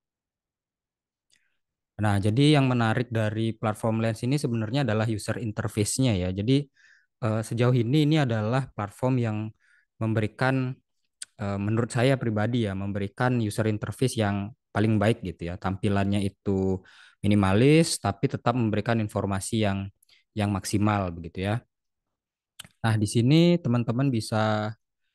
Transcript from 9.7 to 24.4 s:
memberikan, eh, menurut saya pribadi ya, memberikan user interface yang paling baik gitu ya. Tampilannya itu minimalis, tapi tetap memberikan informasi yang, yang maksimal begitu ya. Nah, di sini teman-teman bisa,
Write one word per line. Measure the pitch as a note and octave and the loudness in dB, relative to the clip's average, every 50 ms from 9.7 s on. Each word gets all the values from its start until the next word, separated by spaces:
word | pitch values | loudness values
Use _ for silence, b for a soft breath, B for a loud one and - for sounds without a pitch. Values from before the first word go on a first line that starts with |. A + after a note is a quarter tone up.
| b b b b b - A2+ | b b b b b -4 -2
memberikan, | A2 A2 A2+ G#2+ G#2 - - C3 C3 C3 C3+ C3 B2+ C3 - _ _ _ _ _ _ _ _ - - _ - | -2 0 0 -2 -2 -2 -2 0 0 0 0 -2 -2 -4 -8 _ _ _ _ _ _ _ _ -20 -18 _ -8
eh, | G#2+ G2+ G2+ G2 G2+ | -6 -4 -4 -2 -2
menurut | G#2 A2+ A2+ A2+ A2 - | 0 0 0 -2 -2 0
saya | A#2+ A#2 C3+ C3+ B2+ | 2 2 2 2 2
pribadi | - A#2 G#2+ G#2 G#2 A2+ A#2+ B2 A2+ | 0 -2 -2 0 0 0 0 -2 -2
ya, | G2+ F#2+ | -2 -4
memberikan | F#2+ G2 G2+ G2+ G#2 G2+ G2 - - B2 B2+ B2+ B2 | -4 -4 -4 -4 -4 -6 -6 -4 -2 0 0 0 0
user | A2+ G#2 - - G#2+ A2 | 0 -2 -2 -2 -2 -2
interface | G#2+ G#2 - - G#2+ - C3 B2+ - A#2 | -2 -2 -4 -8 -4 -2 -2 -2 0 0
yang | G#2+ G2+ G2+ G2+ G2+ G#2 - - _ _ - | 0 0 0 -2 -4 -6 -10 -16 _ _ -2
paling | G#2 G#2+ A2 A2 G#2 | 0 2 2 2 4
baik | G2+ G#2+ A#2 - - | 4 2 2 0 -2
gitu | F#2 E2+ - E2+ | -10 -10 -8 -8
ya. | E2+ F2+ | -8 -8
Tampilannya | - - F#2 F#2+ F#2+ - G#2 G2+ G2 G2 G2 G2+ G#2 G2 | -6 -4 -4 -4 -2 -2 0 0 0 0 0 0 0 -2
itu | G2 - _ - G#2 G2 F#2+ F#2+ F#2+ F#2+ F#2 - B B B B B B B B | -2 -4 _ -4 -2 -2 0 0 0 -2 -4 -6 B B B B B B B B
minimalis, | G2+ G#2 G#2 G2 F#2+ F#2+ G#2+ B2 C#3 D3+ D#3+ E3 - - - - | 2 2 4 4 4 4 4 6 6 6 6 4 2 0 -2 -2
tapi | G2+ G2+ - - | -2 -2 0 -2
tetap | C3+ - A2 - A#2+ A#2+ B2+ | -4 -2 -2 -2 0 0 0
memberikan | A#2 G#2+ G2+ G#2+ G2+ - A#2 A2+ | 0 0 0 0 0 0 0 0
informasi | G#2+ G#2 - G#2 G2 G2 G2 F#2+ - - - A2 G#2+ | -2 -2 -2 -4 -2 -2 -2 -4 -4 -4 -2 0 0
yang, | G2+ G2 G2 G2 G2 - _ _ b b b b b - | 0 0 -2 -6 -8 -12 _ _ b b b b b -6
yang | G#2+ G2+ G2+ | -4 -2 -2
maksimal | G2+ F#2 - - - G2 G#2 G#2+ G#2+ G#2 F#2+ F2+ E2+ | -2 -4 -4 -2 -2 0 2 2 2 0 -2 -4 -6
begitu | E2+ E2+ E2 - F#2 F#2 | -8 -12 -12 -8 -6 -4
ya. | G2+ G#2+ A#2 - _ _ _ _ _ _ _ _ _ _ _ _ _ _ _ _ _ _ - - - _ _ - | -2 -4 -4 -6 _ _ _ _ _ _ _ _ _ _ _ _ _ _ _ _ _ _ -20 -20 -20 _ _ -2
Nah, | A2+ A2 A2 | 0 0 0
di | G#2+ | 0
sini | G#2 - A#2+ A2+ B2+ D3+ E3 E3+ F3 F3 E3+ F3 | 0 0 2 2 4 6 6 6 4 4 2 0
teman-teman | B2 A#2+ A#2+ A#2 A#2+ A2+ B2 C#3 C#3+ | 0 0 0 0 -2 -2 0 0 0
bisa, | B2+ A2 G#2+ - A2+ G#2+ | 0 -2 -2 -2 -2 0